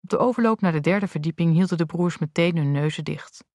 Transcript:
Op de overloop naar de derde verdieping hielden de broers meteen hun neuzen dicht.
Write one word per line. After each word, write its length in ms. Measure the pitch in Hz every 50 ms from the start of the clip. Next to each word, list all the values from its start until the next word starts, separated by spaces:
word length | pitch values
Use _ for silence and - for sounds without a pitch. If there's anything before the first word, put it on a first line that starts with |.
Op 80 | - 180
de 80 | -
overloop 440 | - - 247 240 - 233 226 220 -
naar 100 | - 180
de 80 | 160 156
derde 280 | 143 160 185 208 202
verdieping 460 | 185 - 156 151 165 160 - 170 165 160
hielden 240 | 165 190 180 185
de 80 | 160 170
broers 320 | 160 - 170 180 175 165
meteen 400 | - 160 151 _ - 170 175 170
hun 140 | 165 147 139
neuzen 320 | 143 139 147 156 151 - 151
dicht. 420 | - 151 147 - - _ - - _